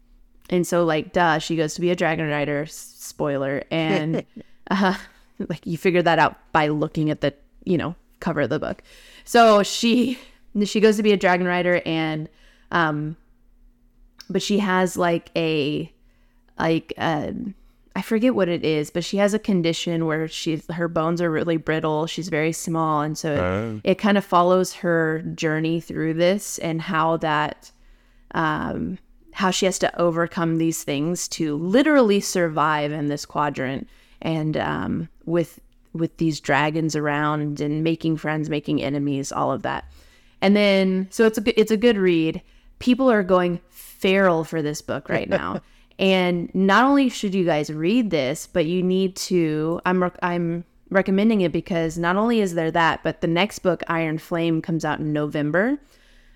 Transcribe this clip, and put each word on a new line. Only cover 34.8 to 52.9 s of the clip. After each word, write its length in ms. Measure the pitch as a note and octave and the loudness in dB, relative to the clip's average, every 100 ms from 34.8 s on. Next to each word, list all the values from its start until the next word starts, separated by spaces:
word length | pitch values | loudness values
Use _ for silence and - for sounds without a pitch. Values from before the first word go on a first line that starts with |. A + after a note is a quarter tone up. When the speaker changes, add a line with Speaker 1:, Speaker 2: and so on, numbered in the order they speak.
| - - E3 _ - | -4 -4 -6 _ -2
Speaker 1:
with, 340 | E3+ E3 - _ _ _ | -2 -2 -8 _ _ _
with 220 | E3 E3 - | -6 -6 -2
these 220 | E3 D3 | -2 -2
dragons 560 | - C#3 D3+ D#3+ D#3+ D3+ | 0 2 2 0 -2 -2
around 640 | D3 D3 D3+ D3+ D3 D3 | -2 0 0 0 -4 -4
and 240 | D3 D#3 | -4 0
making 320 | E3 D#3+ D#3+ D#3+ | 0 0 -2 -2
friends, 340 | D3+ D#3 D3 | -2 -4 -2
making 320 | D3+ D3+ D3 | -4 -2 -2
enemies, 500 | C3+ C#3+ C#3+ C#3 C#3 | -2 -2 -2 -4 -4
all 180 | - C3+ | -4 -2
of 120 | B2+ | -2
that. 200 | C3 C3+ - - - _ _ - | -4 -6 -10 -20 -20 _ _ -2
And 140 | F#3+ G#3 | 2 4
then, 520 | G#3 G3 F#3+ F#3+ F#3+ | 4 4 2 0 -4
so 140 | - A3 | 2 2
it's 120 | A3+ | 2
a 40 | |
g-, 120 | A3 A3 | 0 2
it's 140 | G#3+ | 2
a 60 | A3 | 4
good 200 | A#3+ G#3 | 4 4
read. 440 | F#3 E3 D#3+ F3 - - - - | 4 4 0 -4 -12 -20 -20 -4
People 320 | B3+ B3 C4 | 0 4 4
are 100 | G#3+ | 4
going 360 | F#3 F#3 F3+ F3 _ | 4 4 2 -2 _
feral 760 | - - - G3 F#3+ F#3+ D#3+ D#3 | -20 -20 -2 2 4 4 2 -2
for 160 | E3 | -4
this 200 | D3 D3 | -4 -6
book 280 | - B2 - | -6 -8 -4
right 180 | B2 - | -4 -2
now. 320 | F#2+ E2 B2+ _ | -4 -2 -8 _
Speaker 2:
<laughs> 60 | _ _ - | _ _ -2
Speaker 1:
And 500 | F#3+ F#3 F3+ F3 E3+ F#3 | 2 2 2 0 -2 0
not 300 | F#3+ G3+ C4 | 4 4 6
only 240 | C#4+ B3+ | 4 2
should 260 | - G#3 F#3+ | 0 -2 0
you 100 | E3+ | 2
guys 240 | D3+ D3 | 0 -2
read 400 | D3+ E3 B3 G#3+ | -2 0 2 2
this, 380 | D#3 C3 D#3 - | 0 -2 -4 -4
but 180 | F3+ D#3+ | -2 0
you 160 | F3+ | 0
need 340 | F3+ F#3 F#3+ F#3 | 0 0 0 -4
to, 640 | - F3+ D#3+ D3+ D#3+ F3 F3+ | -2 0 0 0 -2 -2 0
I'm 160 | F#3 | 0
rec-, 160 | F3+ - | 0 -2
I'm 400 | F3+ F3 E3+ E3+ - _ - | -4 -2 -2 -4 -8 _ -2
recommending 520 | G3 F#3 F#3+ A3 G#3+ | 0 2 2 4 4
it 100 | E3+ | 2
because 440 | E3 - E3+ E3 E3+ | 0 -2 -2 -2 -2
not 200 | E3+ F#3+ | 0 0
only 260 | A3+ A#3 | 2 2
is 140 | G3 E3+ | 0 0
there 160 | D#3+ | 0
that, 320 | E3+ D#3+ | 2 2